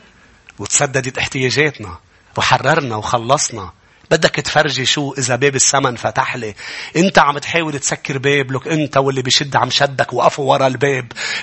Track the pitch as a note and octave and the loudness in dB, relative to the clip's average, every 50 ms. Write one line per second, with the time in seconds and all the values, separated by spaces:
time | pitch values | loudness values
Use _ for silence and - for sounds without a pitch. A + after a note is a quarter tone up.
0 | - - _ _ _ - _ _ _ _ - - G2+ - - - D3 C#3 B2+ C3+ | -20 -20 _ _ _ -20 _ _ _ _ -14 -10 -6 -2 0 0 0 0 0 -2
1 | B2 C3 - - - - - C3+ C3 B2+ A2+ C3+ D3+ D3+ C3 - G#2+ F#2 F2 - | -2 -4 -4 -6 -6 -4 -4 -2 -2 0 2 2 0 0 0 -6 -12 -12 -14 -14
2 | _ _ _ _ _ _ - A#2+ A2+ - C3 B2+ - C3+ D#3 E3 C#3+ A#2+ A2 G#2+ | _ _ _ _ _ _ -6 -4 0 2 2 2 2 2 2 2 0 -2 -4 -4
3 | G#2 - - A#2+ A2+ A#2+ C#3 D3+ - - B2 A2 F#2+ F2 - _ _ _ _ _ | -4 -2 -2 -2 0 2 2 2 0 -2 -6 -8 -12 -12 -16 _ _ _ _ _
4 | _ - E3 D#3+ D#3+ - - - - - - D3+ D#3 D3+ B2+ B2+ C3 - - D#3 | _ 0 0 2 2 2 0 0 -4 0 2 2 2 2 0 -2 0 0 0 0
5 | C#3+ C3+ C3+ C#3 B2+ A#2+ B2 A#2+ C#3 C#3+ C3 B2+ - - - C#3 C#3 B2+ A#2+ - | -2 -4 -4 -4 -2 -2 0 2 2 2 2 2 2 2 2 2 2 0 0 0
6 | - A2+ - - C3 - - B2+ A2+ G#2+ G2 - - - - - - - - D3+ | -4 -4 0 0 -2 -2 -2 -6 -8 -8 -10 -10 -14 -14 -12 -12 -10 -4 0 2
7 | F3+ G3 - F3 D#3 C#3+ C#3+ C#3+ - - - E3+ E3 D#3 C#3+ C#3 - - D#3 - | 2 4 6 6 4 4 4 -2 -2 -2 -2 0 0 0 -4 -4 -4 -4 -4 -4
8 | - - C#3+ C3+ B2+ C#3+ C#3+ C#3+ C3+ B2 C3 B2 - D3 D#3+ D#3 D3+ C3 - C3+ | -4 -6 -4 -2 0 2 2 2 0 0 -4 -6 -4 -2 0 0 0 2 2 2
9 | C#3 C#3 C3+ C3 B2+ B2+ - - D3+ C#3 C3+ A#2 A#2 B2+ - - D3 C#3+ C3+ B2 | 2 2 2 0 0 0 0 0 0 2 0 2 2 2 2 2 0 0 0 0
10 | - - B2 B2 C3+ E3 - - C#3 C3 C#3 C3+ C#3 C3 B2+ A#2+ C#3+ C#3+ C#3 B2+ | -2 -2 0 2 2 2 2 2 2 2 2 4 4 2 2 2 0 0 0 0
11 | A#2+ A2+ - - - - - - | -4 -6 -10 -10 -8 -6 -6 -6